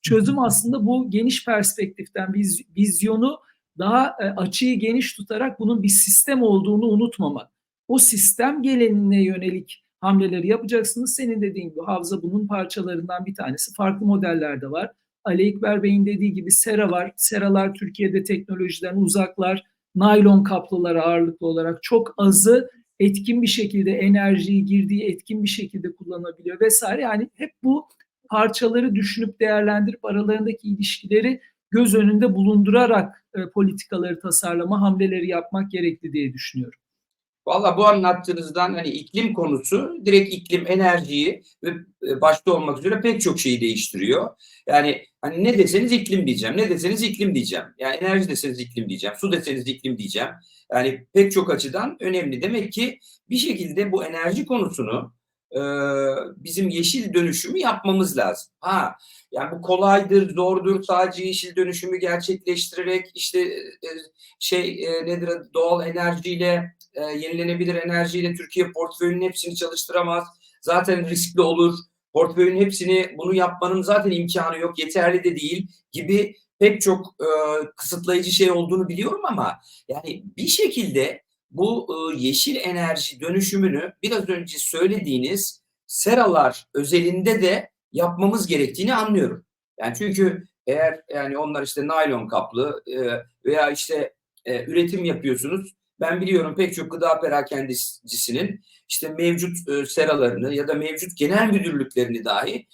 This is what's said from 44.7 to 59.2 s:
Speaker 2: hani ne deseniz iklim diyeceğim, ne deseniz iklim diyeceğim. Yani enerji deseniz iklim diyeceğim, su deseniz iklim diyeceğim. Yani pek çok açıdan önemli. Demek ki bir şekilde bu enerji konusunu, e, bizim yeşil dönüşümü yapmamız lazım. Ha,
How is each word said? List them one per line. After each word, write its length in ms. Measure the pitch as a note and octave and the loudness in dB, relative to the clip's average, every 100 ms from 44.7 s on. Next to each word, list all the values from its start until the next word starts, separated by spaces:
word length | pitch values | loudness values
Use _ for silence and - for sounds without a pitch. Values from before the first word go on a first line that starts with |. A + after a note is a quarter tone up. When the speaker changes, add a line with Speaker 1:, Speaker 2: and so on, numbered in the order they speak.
| D3 D3 - - _ | 2 2 -2 -10 _
Speaker 2:
hani 220 | C#3+ E3 | -8 0
ne 140 | A3 G3+ | 4 4
deseniz 340 | F3+ G3 A#3+ | 4 2 2
iklim 360 | A#3 F#3+ F#3+ C3+ | 0 0 0 0
diyeceğim, 300 | A#2+ A3 F#3+ | -2 -2 -2
ne 120 | G#3+ | 0
deseniz 340 | E3+ F3 G3+ | -2 -2 -2
iklim 320 | A3+ - G3+ C#3 | -4 -2 0 0
diyeceğim. 300 | A2+ E2+ - - | -2 -6 -10 -8
Yani 160 | C3 - | -6 -4
enerji 340 | F#3 F#3+ F3+ | 0 0 0
deseniz 300 | C3+ C#3+ B2 | -4 -6 -8
iklim 300 | A#2+ A#2 G#2 | -8 -8 -8
diyeceğim, 260 | F#2 G2 - | -6 -8 -4
su 120 | G3 | -2
deseniz 360 | F3 D3+ C3+ A#2+ | -2 -4 -6 -6
iklim 300 | B2+ C3 A2+ | -8 -8 -8
diyeceğim. 320 | G2 G#2 C3 - _ _ - | -6 -6 -6 -8 _ _ -4
Yani 360 | B2 C3 C3 - | -2 0 -4 0
pek 180 | G3 G3 | 4 4
çok 220 | G3 F3 | 2 0
açıdan 440 | C#3+ C#3 F3+ B3+ - | -2 -4 -4 -6 -6
önemli. 420 | F#3 F#3 D3 B2+ | -4 -2 -4 -4
Demek 320 | G3 A#3 - | -4 -4 -4
ki 260 | G#3+ B3+ - _ _ - | -4 -4 -6 _ _ -6
bir 80 | B3 | -2
şekilde 540 | D4+ F3 E3 F#3 G3+ | -2 -4 -4 -4 -2
bu 140 | F#3+ D#3+ | -2 -4
enerji 400 | E3 E3+ G3 B3+ | -4 -2 -2 -2
konusunu, 680 | B3 F3+ - G#2+ A#2+ A#2+ _ _ _ _ | -2 -2 -4 -4 -4 -6 _ _ _ _
e, 100 | C3 C#3+ C#3+ C#3 C#3 C#3 C3+ - - | -6 -4 -2 -2 0 -2 -2 -6 -12
bizim 320 | - G3 F#3 | -8 -2 -2
yeşil 440 | E3 E3+ C4 G3+ | 0 0 -2 0
dönüşümü 460 | F3 E3+ E3+ - F#3+ | 0 0 -2 -4 -2
yapmamız 580 | A#3 F#3+ G3 F#3+ F#3 C3 | -2 0 0 2 0 0
lazım. 360 | F#2+ F2+ - _ | -2 -4 -12 _
Ha, 360 | F3+ F#3+ - - - - | -2 -2 -2 -8 -20 -20